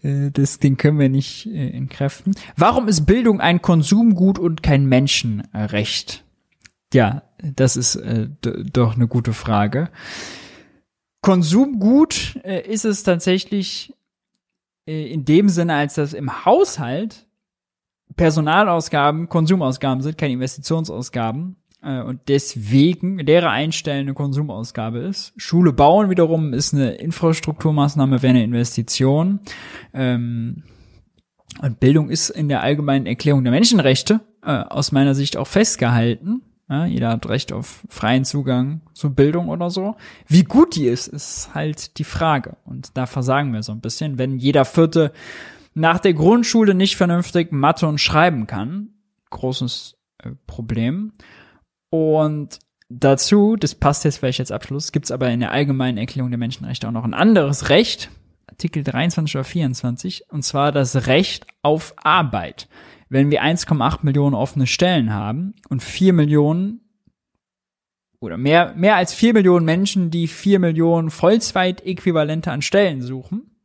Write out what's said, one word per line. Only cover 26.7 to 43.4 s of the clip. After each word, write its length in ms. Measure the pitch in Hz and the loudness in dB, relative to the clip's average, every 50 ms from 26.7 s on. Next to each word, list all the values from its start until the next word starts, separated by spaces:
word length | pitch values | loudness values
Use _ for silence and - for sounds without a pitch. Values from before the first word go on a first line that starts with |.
| - | 0
eine 200 | 143 135 117 - | 0 0 0 -2
Infrastrukturmaßnahme, 1300 | - - 165 165 - - 165 160 - - - 151 - - 160 151 147 143 143 143 156 135 135 135 120 | -4 -6 -8 -6 0 0 0 0 0 -2 -6 -8 -2 0 0 2 2 2 2 2 0 2 2 2 2
wäre 100 | 123 131 | 4 4
eine 120 | 127 123 | 4 4
Investition. 960 | 113 107 120 117 120 117 - - 113 - - - 131 131 139 151 165 185 202 202 - - - - - - - - - _ - | 4 2 0 -2 -2 -2 -4 -6 -4 -4 -2 0 2 2 2 2 2 0 -2 -4 -6 -12 -18 -18 -18 -18 -20 -20 -20 _ -6
Ähm, 680 | 135 131 127 123 117 120 120 120 117 117 117 123 - - - - _ - _ _ _ _ _ _ _ _ _ _ _ _ _ - - | -4 -2 -2 0 -2 -2 -4 -4 -6 -6 -6 -8 -10 -14 -20 -20 _ -20 _ _ _ _ _ _ _ _ _ _ _ _ _ -14 -6
und 160 | - 139 110 _ | -6 -6 -2 _
Bildung 320 | - 131 143 160 151 - | 4 4 4 4 2 0
ist 200 | - 160 - - | -2 -4 -4 -6
in 180 | - - 151 143 | -4 -4 -2 -2
der 140 | 139 120 | -2 0
allgemeinen 440 | - 120 151 147 147 143 135 139 120 | 0 0 0 0 0 0 0 0 0
Erklärung 380 | 85 120 - - 151 143 135 127 | -2 -6 -2 2 2 2 4 4
der 80 | 123 | 2
Menschenrechte, 720 | 123 151 233 233 240 190 139 135 131 - - - 208 220 - _ _ _ | 2 4 4 4 4 4 4 4 2 2 2 0 0 0 0 _ _ _
äh, 80 | - - | -6 -4
aus 400 | 147 117 - - - - 143 - | -4 -4 -4 -6 -4 -4 -4 0
meiner 240 | - 139 139 143 135 | 2 2 2 2 2
Sicht 220 | 135 139 143 - | 0 -2 -4 -4
auch 100 | - 135 | -6 -6
festgehalten. 960 | - - 196 220 220 - - - 120 120 117 113 120 117 - 147 180 226 254 _ _ _ _ _ _ | -2 2 2 2 2 0 -2 0 2 2 2 2 2 0 -2 -4 -6 -6 -6 _ _ _ _ _ _
Ja, 160 | 143 143 165 | -4 -4 -2
jeder 260 | 170 - 123 120 117 | -2 -2 -2 -2 -2
hat 180 | 117 110 - 110 | -2 -4 -4 -4
Recht 240 | 110 131 - - | -4 -4 -4 -6
auf 340 | - 101 127 - - - - - | -8 -10 -10 -12 -16 -20 -20 -18
freien 360 | - - - 107 123 131 135 | -12 -4 -2 0 0 0 0
Zugang 560 | - - 147 135 135 127 123 127 135 151 160 _ _ | 0 -4 -4 -2 -2 -2 -2 -2 -2 -4 -10 _ _
zu 220 | _ - - 147 135 | _ -6 -4 -4 4
Bildung 340 | 135 139 147 156 175 175 165 | 4 4 4 4 0 -4 -4
oder 220 | 151 170 175 175 | -6 -4 -6 -4
so. 240 | 180 190 185 202 226 _ - - - - _ | -4 -4 -6 -6 -8 _ -16 -20 -20 -20 _
Wie 160 | _ 151 175 | _ 4 4
gut 320 | 185 - - 254 330 349 - | 4 6 6 4 4 4 4
die 120 | 170 143 | -2 0
ist, 200 | 120 117 123 - | 0 0 -2 -6
ist 480 | - - 147 - - - - - - - | -10 -12 -14 -12 -12 -12 -12 -12 -10 -8
halt 440 | - 147 156 151 - - - _ - | -6 -6 -6 -6 -8 -12 -18 _ -10
die 60 | 151 | -10
Frage. 520 | - - - 170 160 151 139 - - - _ _ | -8 -4 -2 0 0 0 0 -2 -8 -14 _ _
Und 320 | - 127 127 131 - _ | -16 -16 -14 -16 -10 _
da 100 | 135 127 | -6 -6
versagen 460 | 120 - 135 123 127 131 139 | -4 -4 -4 -2 0 0 0